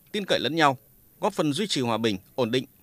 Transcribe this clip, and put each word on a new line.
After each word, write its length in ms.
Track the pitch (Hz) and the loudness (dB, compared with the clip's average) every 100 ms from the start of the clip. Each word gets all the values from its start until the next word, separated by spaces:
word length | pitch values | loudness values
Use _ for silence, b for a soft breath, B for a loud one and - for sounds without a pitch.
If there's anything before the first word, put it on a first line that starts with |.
| _ | _
tin 140 | 214 196 | -6 -2
cậy 140 | 175 | 0
lẫn 160 | 113 165 | 0 4
nhau, 220 | 147 127 _ _ _ - | 2 2 _ _ _ -4
góp 120 | 202 | -4
phần 200 | 202 156 | 0 -2
duy 140 | 143 214 | -2 -2
trì 140 | 147 | -2
hòa 160 | 120 110 | -2 0
bình, 200 | 113 95 - - | 0 -2 -6 -4
ổn 160 | 117 | -2
định 140 | 127 143 _ | -2 -6 _